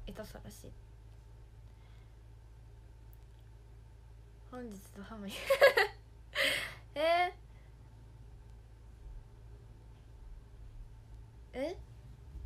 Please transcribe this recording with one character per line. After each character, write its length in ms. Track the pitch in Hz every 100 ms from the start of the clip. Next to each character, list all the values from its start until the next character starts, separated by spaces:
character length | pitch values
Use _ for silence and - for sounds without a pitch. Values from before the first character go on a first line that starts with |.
| -
痛 200 | 196 214
さ 140 | -
ら 80 | -
し 160 | - -
い。 40 | - - - - - - - - - - - - - - - - - - - - - - - - - - - - - - - - - - - - - -
本 180 | 254 240
日 80 | 190 - 202
の 60 | 196
ハ 120 | 220
モ 80 | 202
リ。 80 | -
<laughs> 40 | - 539 554 453 415 - - - - - - - - - - 285
え 380 | 320 349 359 370 - - - - - - - - - - - - - - - - - - - - - - - - - - - - - - - - - - - - - - - - -
ー？ 60 | 247
え？ 180 | 294 392 - - - - - -